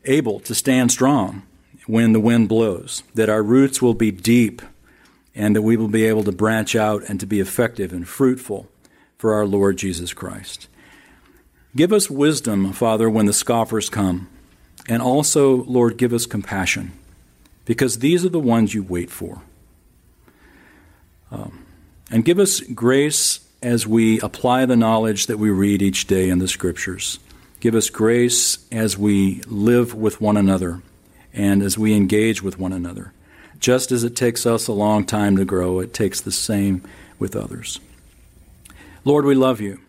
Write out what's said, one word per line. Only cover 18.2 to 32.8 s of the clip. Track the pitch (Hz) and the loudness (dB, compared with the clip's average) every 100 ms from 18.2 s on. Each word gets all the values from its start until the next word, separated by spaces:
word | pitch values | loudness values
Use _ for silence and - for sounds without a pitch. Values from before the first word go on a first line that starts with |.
are | 180 | 0
the | 170 | 0
ones | 127 113 107 | 2 2 2
you | 107 | -2
wait | 92 87 87 | -4 -6 -6
for. | - 85 - - _ _ _ _ _ _ _ _ _ _ _ _ _ _ _ _ _ _ | -10 -12 -14 -20 _ _ _ _ _ _ _ _ _ _ _ _ _ _ _ _ _ _
Um, | 107 101 - - - - _ - | -14 -14 -18 -20 -20 -20 _ -4
and | 117 | 0
give | 117 175 | 2 2
us | 190 - | 2 0
grace | - 107 117 135 147 151 - - _ _ | -6 -2 2 2 2 0 -2 -4 _ _
as | 120 117 101 | -2 -2 2
we | 113 113 110 | 2 4 2
apply | 104 - 127 127 | -2 -4 0 2
the | 127 120 | 2 4
knowledge | 113 113 110 101 - | 4 2 0 -2 -4
that | 107 | -2
we | 107 | 0
read | 95 101 101 | 2 2 2
each | 98 95 - | 0 -2 0
day | 95 92 | 0 2
in | 90 | 0
the | 92 | -2
Scriptures. | - 90 - - - - - _ - _ _ | -4 -6 -4 -10 -8 -10 -10 _ -20 _ _
Give | 117 | 0
us | 110 101 | 0 -2
grace | - 110 120 120 117 - - _ | 0 2 2 2 0 -2 -4 _
as | 113 110 98 | -4 -4 0
we | 104 101 98 92 - | 0 2 2 -2 -10
live | 104 107 120 117 | -2 2 2 0
with | 110 107 - | -2 -4 0
one | 107 104 | 0 2
another | 98 95 90 87 - _ _ _ _ | 2 0 -2 -8 -16 _ _ _ _
and | - 98 98 | -2 2 2
as | 98 110 | 0 0
we | 107 | 2
engage | 104 95 104 113 98 | 2 4 2 2 -2
with | 95 92 | -6 -8
one | 92 | -8
another. | 92 | -8